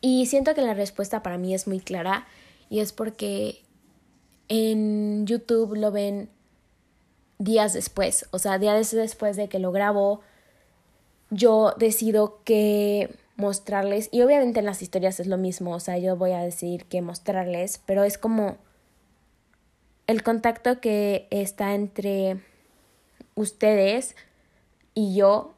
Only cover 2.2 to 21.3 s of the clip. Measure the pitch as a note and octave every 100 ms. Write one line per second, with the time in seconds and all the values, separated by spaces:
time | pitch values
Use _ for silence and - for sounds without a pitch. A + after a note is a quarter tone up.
2.2 | - - - _ _ G#3 G#3+ - A3 G#3+
3.2 | G#3 G3+ G#3+ - _ _ _ _ _ _
4.2 | _ _ _ A3 A3 G#3+ G#3+ G#3 G#3 G#3
5.2 | G#3 A#3 A#3 A3+ A3 G#3+ G#3 G3+ G3+ G3+
6.2 | G#3 _ _ _ _ _ _ _ _ _
7.2 | _ _ G3 A3 G#3 F3 - - F#3+ -
8.2 | - F#3 G3+ F#3+ G#3 G#3 A3 A3 A3 -
9.2 | G#3+ G3+ G#3 G3 F#3 F#3 G3+ G3+ G3+ G#3
10.2 | - _ _ _ _ _ _ _ _ _
11.2 | _ G#3 A#3 A3 G#3+ - A3+ G#3+ A3 G#3+
12.2 | G#3 G#3 - G#3+ G#3+ G#3 G#3 G#3 - -
13.2 | _ - G3+ G3 - G3+ G3 G3+ A3 A#3
14.2 | B3 C#4+ B3+ A3+ G#3 F#3+ F#3 F#3+ F#3 F#3+
15.2 | F3+ F#3 F#3 F3+ F3 F3 F3 F3+ F#3 F3+
16.2 | F#3 F3+ F3 E3+ F3 F3 - F#3 F3 F3
17.2 | - F#3+ F3+ F3 F#3 - - G3 G3+ G3+
18.2 | A3 A3 G3+ - _ _ _ _ _ _
19.2 | _ _ _ _ _ _ _ _ - A3
20.2 | A3 A3+ A3 A3+ - B3 A#3 G#3 G3+ G3
21.2 | -